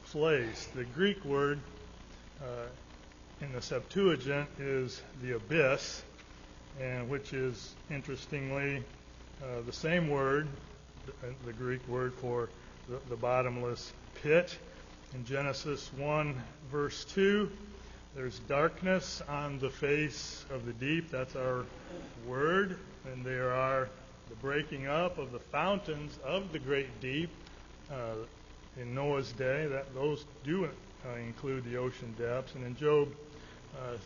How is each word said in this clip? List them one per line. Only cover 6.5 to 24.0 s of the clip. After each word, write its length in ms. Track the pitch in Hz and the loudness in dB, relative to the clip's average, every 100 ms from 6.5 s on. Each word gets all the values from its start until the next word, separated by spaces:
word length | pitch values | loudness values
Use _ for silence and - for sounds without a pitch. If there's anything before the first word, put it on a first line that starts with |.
| - - 139 | -18 -14 -6
and 280 | 131 127 120 | -4 -2 -2
which 240 | 139 - | -2 -2
is, 420 | 135 131 117 - - - | 0 0 0 -8 -12 -8
interestingly, 920 | 143 131 131 - 147 135 139 139 139 123 - - - - - | -6 -4 -6 -4 -4 -2 0 0 0 -4 -12 -18 -18 -16 -12
uh, 180 | 131 123 120 | -6 -4 -4
the 80 | |
same 360 | - 160 175 160 | -2 4 4 6
word, 380 | 143 135 139 151 139 - - - - 135 | 6 6 4 2 -4 -12 -16 -18 -14 -12
the, 60 | 135 123 127 120 | -10 -8 -8 -8
the 80 | |
Greek 320 | 113 127 127 127 | -4 -2 -2 -2
word 260 | 123 127 | 0 0
for 360 | 123 123 120 113 - - - - | -2 -2 0 0 -6 -16 -14 -8
the, 80 | 123 123 | -8 -6
the 60 | 117 | 0
bottomless 760 | 120 127 127 123 123 117 - - - - | 4 4 4 0 -2 -4 -8 -12 -14 -4
pit. 340 | 151 160 175 - - - - - - | 6 6 6 0 -12 -16 -16 -16 -10
In 120 | 131 120 | -8 -4
Genesis 640 | 139 143 131 156 143 - 131 | 0 0 0 -2 -4 -4 -4
one, 440 | 147 151 147 131 113 - 139 | 0 2 2 -2 -6 -12 -6
verse 340 | 147 143 - - | -2 0 -2 -2
two, 460 | - 196 202 202 - - - - - - 135 | 6 8 8 4 -2 -12 -14 -14 -14 -12 -6
there's 240 | 127 - | -6 -4
darkness 800 | 110 139 160 - 185 185 - - 151 | 2 6 6 4 4 4 2 -6 -4
on 320 | 143 147 139 | -2 -2 0
the 100 | 131 | -2
face 760 | - 143 147 151 - - - - | 2 4 4 2 -2 -8 -10 -8
of 160 | 135 120 | -6 -4
the 80 | |
deep. 380 | 113 131 165 165 | -2 2 2 2
That's 240 | 131 131 135 | -2 -2 -2
our 300 | 127 127 123 - - 170 - 120 117 | 0 0 -2 -10 -12 -10 -10 -10 -4
word. 540 | 127 151 185 202 165 - - 131 | 2 6 6 4 0 -10 -12 -10
And 120 | 127 | -6
there 280 | 127 127 127 | -2 2 2
are 380 | 127 131 135 127 - | 4 4 4 2 -4